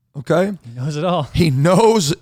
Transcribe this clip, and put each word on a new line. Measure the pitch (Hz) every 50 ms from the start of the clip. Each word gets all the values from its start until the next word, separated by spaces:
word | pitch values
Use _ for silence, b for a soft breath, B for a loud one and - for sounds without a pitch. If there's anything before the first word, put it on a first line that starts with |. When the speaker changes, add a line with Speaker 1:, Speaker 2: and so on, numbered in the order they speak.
| _ _ -
Speaker 1:
okay? | 147 - - 156 170 190 208 196 - -
Speaker 2:
He | 117 117
knows | 127 131 131 147
it | 147 175
all. | 175 180 165 131 -
Speaker 1:
He | - - 175 156
knows | 127 135 147 175 185 190 226 220 226 214 151 143 - -